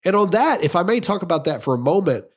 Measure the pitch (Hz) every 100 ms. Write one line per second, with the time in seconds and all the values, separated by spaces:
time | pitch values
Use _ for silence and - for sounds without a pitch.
0 | 185 202 202 208 311 285 151 175 185 233
1 | - 202 180 165 147 139 - 123 127 185
2 | 180 120 -